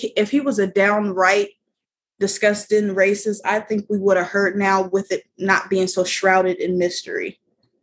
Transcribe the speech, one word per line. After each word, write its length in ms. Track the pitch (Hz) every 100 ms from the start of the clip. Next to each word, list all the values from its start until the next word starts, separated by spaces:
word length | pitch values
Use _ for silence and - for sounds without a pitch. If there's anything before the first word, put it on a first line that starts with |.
| 220 -
if 140 | 208
he 80 | 285
was 180 | 277 208
a 80 | 190
downright 840 | 196 202 208 208 185 185 202 202 _ _ _ _ _ _ -
disgusting 760 | 196 - 208 208 - 214 208 190
racist, 420 | 196 208 214 202 185
I 140 | 214
think 260 | 214 214 208
we 120 | 208
would 180 | 196 185
have 100 | 175
heard 280 | 202 196 196
now 300 | 196 190 190
with 240 | 196 196
it 140 | 190 - -
not 320 | 196 185 -
being 180 | 190 185
so 160 | 185
shrouded 540 | 180 - 190 190 185 180
in 220 | 175 180
mystery. 600 | 175 - - 90 90 - _ _ _ _